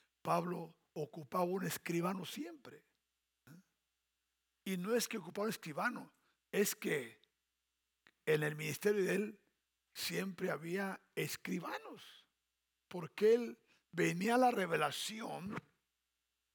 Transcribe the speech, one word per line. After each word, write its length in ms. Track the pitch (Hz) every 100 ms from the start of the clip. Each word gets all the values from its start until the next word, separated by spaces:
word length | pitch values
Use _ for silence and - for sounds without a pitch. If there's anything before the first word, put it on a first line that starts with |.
| _ _
Pablo 540 | - 170 175 175 165 - _
ocupaba 500 | - 147 - 147 180
un 220 | 175 190 180
escribano 580 | - - 170 175 196
siempre. 640 | 170 - 330 320 - - _ _ _ _ _ _ - 170 _ _ _ _ _ _ _ _ _ _
Y 140 | - 185
no 180 | 185 240
es 120 | -
que 100 | 220
ocupaba 280 | 160 165 214
un 40 |
escribano, 640 | - 165 147 220 180 170 _ _ _ _
es 240 | 180 202 -
que 440 | - 147 117 - _ _ _ _ _ _ _ _ _ _ -
en 160 | 156
el 120 | 151 151
ministerio 500 | 156 143 208 208 180
de 100 | 180
él 240 | 208 214 _ _ _ _ _
siempre 580 | - - 170 196 175 180
había 500 | 147 165 190 196 185 - -
escribanos, 1120 | 156 - - 185 165 - 440 220 - - - _ _ _ _ _ _
porque 460 | 180 160 - 214
él 260 | 240 233 233 _ _ _
venía 440 | 165 165 170 208 240
a 20 |
la 140 | 247
revelación, 1040 | 226 180 160 147 - - 220 226 147 185 - - _ _ _ _ _ _ _ _